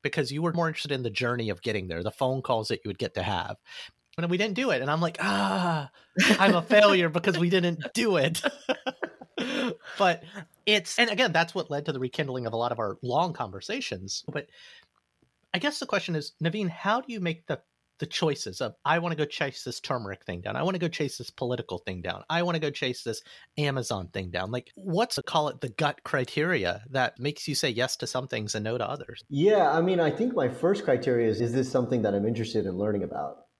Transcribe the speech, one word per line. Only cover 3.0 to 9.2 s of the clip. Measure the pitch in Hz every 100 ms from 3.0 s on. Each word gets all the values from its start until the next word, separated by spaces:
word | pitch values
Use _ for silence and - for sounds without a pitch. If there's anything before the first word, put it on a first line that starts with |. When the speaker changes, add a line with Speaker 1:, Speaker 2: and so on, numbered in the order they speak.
| 101
Speaker 1:
to | -
have. | 90 92 90 104 - - - _ _ -
And | 170
we | 175
didn't | 214 202
do | 262
it. | 135
And | 135
I'm | 156
like, | 170 165
"Ah, | 196 196 196 190 175 160 139 _ _ 185 330 311
I'm | 196 180
a |
failure | 170 208 208 190 170
because | 156 196 160
we | 175
didn't | 185 175 165 -
do | 226 233 175
it." | 139 165 294 - - - - - - -